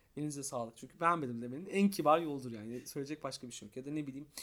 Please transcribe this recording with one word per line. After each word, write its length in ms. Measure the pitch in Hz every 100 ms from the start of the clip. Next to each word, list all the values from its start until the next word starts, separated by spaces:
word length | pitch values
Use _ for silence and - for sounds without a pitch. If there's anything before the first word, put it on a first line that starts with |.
| _ -
Elinize 260 | 151 143
sağlık. 340 | 131 127 113 -
Çünkü 220 | 131 -
beğenmedim 420 | 165 170 131 117
demenin 240 | 120 135 190
en 240 | 196 196
kibar 300 | 196 147 165
yoldur 320 | 160 143 127
yani. 360 | 113 110 123 127
Söyleyecek 360 | 147 135 151
başka 240 | 135 - 123
bir 60 |
şey 140 | - 104
yok. 100 | 131
Ya 80 | 139
da 60 |
ne 160 | 151 143
bileyim 200 | 131 151 -